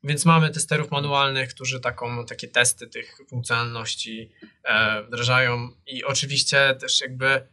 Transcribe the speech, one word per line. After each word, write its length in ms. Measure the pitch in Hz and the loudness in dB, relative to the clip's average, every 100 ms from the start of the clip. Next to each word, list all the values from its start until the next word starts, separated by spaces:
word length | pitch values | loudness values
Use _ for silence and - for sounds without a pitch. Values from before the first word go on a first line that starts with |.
Więc 220 | 139 147 170 | -2 2 6
mamy 240 | 165 156 | 6 6
testerów 420 | 156 - 151 147 | 0 -2 -2 -2
manualnych, 580 | 143 143 139 139 131 123 | -4 0 2 2 0 -6
którzy 300 | - 131 131 | -6 -6 -4
taką, 460 | 123 120 120 120 117 | -6 -4 -8 -8 -10
takie 220 | 113 117 | -14 -2
testy 400 | 120 123 - 117 | 2 2 0 -8
tych 300 | 117 - - 139 | -10 -14 -18 -10
funkcjonalności, 1000 | 123 120 117 120 117 110 - 113 113 113 _ - _ | -10 -2 -2 -2 -6 -8 -6 -8 -10 -14 _ -20 _
e, 400 | - 110 110 107 | 0 2 2 0
wdrażają 680 | 107 117 120 127 127 120 120 - - | -4 -4 2 4 4 0 -6 -12 -14
i 160 | 131 | -8
oczywiście 720 | 139 135 139 139 - 139 139 131 | -2 -2 0 -2 2 4 4 2
też 220 | 131 - | 0 -2
jakby 460 | 131 127 135 135 127 | -2 -2 0 0 -2